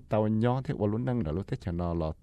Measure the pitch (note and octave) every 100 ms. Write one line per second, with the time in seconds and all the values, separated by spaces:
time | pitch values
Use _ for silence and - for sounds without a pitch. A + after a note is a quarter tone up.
0 | - G#2+ G#2+ A2 A#2+ B2+ C3+ - G#2 A2
1 | B2+ B2 D#2 E2 F#2+ - G2 E2+ F2 E2+
2 | D#2+ D#2